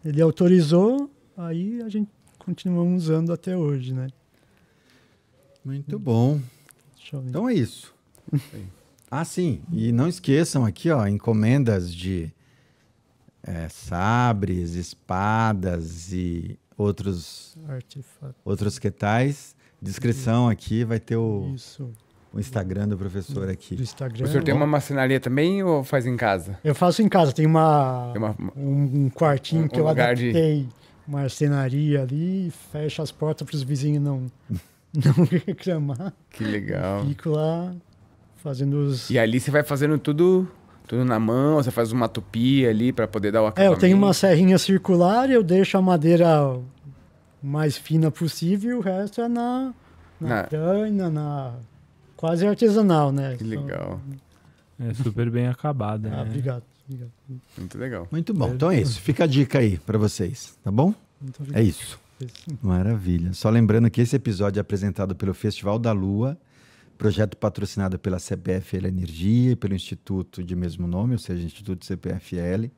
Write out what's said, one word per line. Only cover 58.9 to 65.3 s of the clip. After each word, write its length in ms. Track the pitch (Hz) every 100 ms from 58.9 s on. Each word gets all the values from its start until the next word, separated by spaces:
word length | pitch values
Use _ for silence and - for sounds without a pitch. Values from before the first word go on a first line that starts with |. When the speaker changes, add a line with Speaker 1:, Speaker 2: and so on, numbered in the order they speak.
| 110
Speaker 2:
Fica 220 | - 139 165
a 20 |
dica 320 | 135 135 139
aí 180 | 113 87
pra 180 | - 107
vocês, 560 | 104 - 90 - - _
tá 80 | -
bom? 220 | 104 170 214 _ _
Speaker 1:
Muito 180 | 139 123
obrigado. 200 | 139 110
Speaker 2:
É 20 |
isso. 360 | 110 80 - - _ _
Speaker 1:
Isso. 380 | 127 - - 143
Speaker 2:
Maravilha. 720 | 98 90 98 113 90 87 85
Só 160 | 92 110
lembrando 380 | 117 110 110 117
que 120 | -
esse 140 | 120 135
episódio 440 | 120 92 101 98
é 20 |
apresentado 540 | 98 101 101 90 95 90
pelo 180 | 98